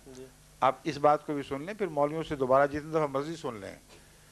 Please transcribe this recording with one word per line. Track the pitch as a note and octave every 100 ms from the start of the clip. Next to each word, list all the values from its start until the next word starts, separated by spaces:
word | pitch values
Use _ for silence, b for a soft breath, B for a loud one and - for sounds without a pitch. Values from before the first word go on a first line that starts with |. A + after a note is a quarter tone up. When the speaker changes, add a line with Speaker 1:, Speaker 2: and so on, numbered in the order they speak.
| C3+
Speaker 1:
जी। | B2+ C3 - - -
Speaker 2:
आप | B2+ C#3 E3
इस | C#3+
बात | D3 D3+ D#3
को |
भी | C#3+
सुन | C3 C#3 D#3+
लें, | G#3+
फिर | F#3
मौलवियों | D3 C#3+ D#3+
से | D#3 D3
दोबारा | C3 C3 C#3+
जितनी | D3 D#3
दफ़ा | D#3 D3
मर्जी | C3+ D3+ D#3+
सुन | C#3 A2
लें। | F#2+ D#2+ - b b b b